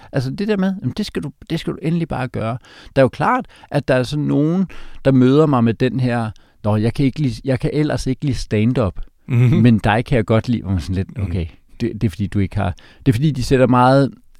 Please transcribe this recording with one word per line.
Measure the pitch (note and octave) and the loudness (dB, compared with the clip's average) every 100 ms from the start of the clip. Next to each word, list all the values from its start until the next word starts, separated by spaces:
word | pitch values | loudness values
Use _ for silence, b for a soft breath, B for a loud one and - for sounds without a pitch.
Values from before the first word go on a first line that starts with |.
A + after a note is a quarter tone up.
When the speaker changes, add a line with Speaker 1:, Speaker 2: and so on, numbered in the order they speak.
| B | B
Speaker 1:
Altså, | C#3 B2+ | -6 -6
det | C#3+ G3+ | -6 -2
der | G3+ | 0
med, | F#3+ F#3+ | -2 -2
"Jamen, | B2+ - | -6 -6
det | G#3 | -6
skal | - | -8
du, | D3 - - | -10 -12 -8
det | D#3+ | -6
skal | - | -6
du | - | -6
endelig | D3+ E3+ E3 | -4 -4 -4
bare | A#2+ B2+ | -6 -6
gøre." | - A2 B2 B B B C3+ | -6 -6 -8 B B B 0
Der | |
er | |
jo | C3 | 2
klart, | - F3 B3+ G3+ B B | 2 -2 -2 -4 B B
at | D3 - | -6 0
der | |
er | C3 | -2
sådan | A#2+ D3 | 0 -4
nogen, | C#3+ C#3 D3+ F3 F#3 B B B | -2 0 0 0 -2 B B B
der | - | 2
møder | C3 B2+ C#3+ D#3 | 4 6 4 4
mig | B2+ | 2
med | A#2 | 2
den | A2 B2+ C3 | 0 -2 0
her, | B2 A#2+ A2 - b b | -2 -2 -6 -10 b b
"Nå, | G#2+ G#2+ | -2 0
jeg | A2+ | 0
kan | - | 0
ikke | C#3 C3+ | -2 0
lide, | C#3 A2+ | -4 -4
jeg | C3+ B2+ | -4 -2
kan | C#3+ | -2
ellers | C#3+ D3+ A#2+ - | -2 -2 -2 -4
ikke | C3 | -4
lide | D3 A#2 | -2 -4
stand-up, | - G#2+ A2+ C3 G2+ - - _ - | -2 0 0 0 -2 -4 -10 _ -4
Speaker 2:
Mhm. | A#2+ B2 C3+ | 2 4 4
Speaker 1:
men | A#2 G#2+ | 4 4
dig | F#2+ A2 | 2 0
kan | - B2+ | 0 -2
jeg | |
godt | - A2+ - | 2 0 0
lide." | A#2 | -4
Hvor | F2+ | -2
man | F#2+ | -4
sådan | - F#2 | -2 -4
lidt, | F#2+ - | -4 -6
Speaker 2:
Mhm. | F#2+ | -6
Speaker 1:
"Okay, | F2+ F2 - _ - | -4 -6 -10 _ -8
det, | A#2 | -6
det | G2+ | -2
er | A2+ | -4
fordi, | - G2 | -2 -4
du | G#2 | -2
ikke | F#2+ - | -2 -2
har," | F#2+ - b b - | -4 -6 b b 0
det | |
er | |
fordi, | A#2 D#3 | 2 0
de | B2+ | -2
sætter | A#2 C3 B2 | 2 4 6
meget, | B2 B2+ C3+ C#3 - _ - | 6 6 6 2 -2 _ -2